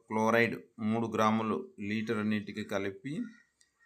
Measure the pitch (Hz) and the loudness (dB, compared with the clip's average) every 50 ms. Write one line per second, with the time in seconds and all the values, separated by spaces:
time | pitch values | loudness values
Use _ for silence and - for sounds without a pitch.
0 | _ - 110 110 110 110 117 117 117 104 80 - - _ - - 107 107 110 117 | _ -4 0 2 4 4 6 4 4 4 0 -6 -10 _ -10 -4 -2 0 0 0
1 | 113 107 110 104 110 107 110 110 110 107 95 - - - - 101 101 101 107 110 | 0 0 2 4 4 4 4 4 2 0 -2 -2 -4 -10 -12 -8 -6 -4 -4 -4
2 | 110 113 113 107 104 107 107 104 98 104 98 107 104 - 107 98 98 101 95 - | -2 -2 -2 0 0 0 0 0 -2 -6 -8 -8 -6 -4 -2 -2 -2 -2 -6 -8
3 | - 135 156 226 233 - - _ _ _ _ _ _ _ _ _ _ | -10 -8 -6 -6 -8 -10 -12 _ _ _ _ _ _ _ _ _ _